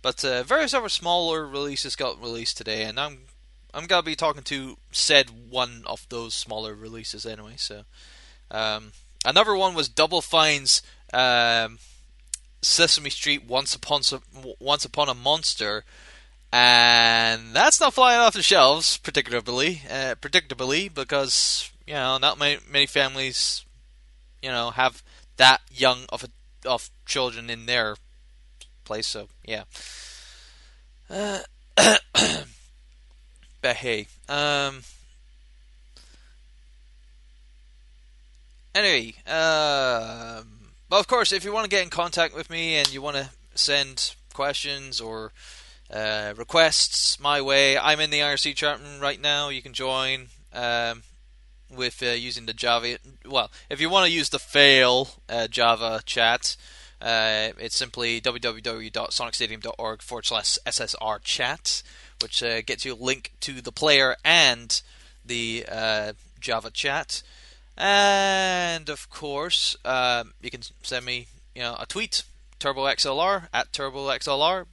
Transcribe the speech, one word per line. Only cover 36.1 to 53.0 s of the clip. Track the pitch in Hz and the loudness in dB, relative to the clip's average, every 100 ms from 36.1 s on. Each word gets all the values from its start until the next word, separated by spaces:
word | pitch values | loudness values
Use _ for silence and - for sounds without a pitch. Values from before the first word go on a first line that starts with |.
| - - - - - - - - _ - - - - - - - - - - - - - - - - - | -20 -20 -20 -20 -20 -20 -20 -20 _ -20 -20 -20 -20 -20 -20 -20 -20 -20 -20 -20 -20 -20 -20 -20 -20 -4
anyway, | 190 208 147 113 - - | 0 4 2 0 -12 -6
um, | 160 160 156 151 143 131 117 113 113 113 113 113 - - - - | -2 2 2 2 2 2 0 -4 -12 -14 -16 -18 -20 -20 -20 0
but | 190 | 2
of | 202 | 4
course, | 247 208 | 2 2
if | 196 | 0
you | 185 | -2
wanna | 208 214 | -4 0
get | 196 | 0
in | 175 | 0
contact | 170 175 170 165 151 | -2 -2 0 0 -2
with | 160 | -10
me | 165 165 160 | -6 -2 2
and | 139 | 0
you | 135 | -2
wanna | 143 143 135 - - | -6 -6 -8 -14 -16
send | - - 143 135 131 - - - | -4 0 0 -2 -6 -8 -8 -20
questions | - 139 143 147 143 135 120 | -4 -4 -4 -6 -8 -8 -10
or, | 113 110 110 - - - - - - | -8 -10 -12 -16 -20 -20 -20 -20 -12
uh, | 107 107 107 104 104 | -6 -2 -2 -4 -8
requests | 117 165 160 151 - - - - | -2 4 4 4 0 0 -2 -2
my | 143 143 | 0 0
way, | 135 139 139 135 | 2 4 6 4
I'm | 147 151 | 4 2
in | 151 | 2
the | 147 | 0
I | 147 | 0
R | 143 | 0
C | 151 | -2
chat | 139 151 143 | -2 -2 -2
room | 143 143 | -10 -6
right | 139 131 | -4 -2
now. | 147 147 147 | -2 -2 -2
You | 135 | -8
can | 135 | -10
join, | 123 131 131 131 131 127 - - | -6 -4 -2 -2 -4 -8 -20 -16
um, | - 120 120 117 117 113 - - - - - - | -6 -2 0 -2 -6 -14 -20 -20 -20 -20 -20 -20
with, | 127 127 - | -6 -6 -4
uh, | 127 | -4
using | 120 120 117 113 | -4 -6 -10 -10
the | |
Java. | 113 120 120 120 120 | -4 0 0 0 -8